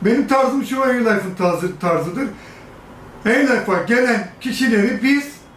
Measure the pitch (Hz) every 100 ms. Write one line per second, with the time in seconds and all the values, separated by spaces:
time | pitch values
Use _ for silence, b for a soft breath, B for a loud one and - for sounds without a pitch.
0 | 190 262 208 269 254 269 214 262 262 247
1 | 226 202 190 180 180 165 175 147 175 160
2 | 160 240 226 - B B B B - -
3 | - - 214 262 277 220 202 180 - 247
4 | 254 208 - - 247 - 254 214 233 202
5 | 262 285 - - -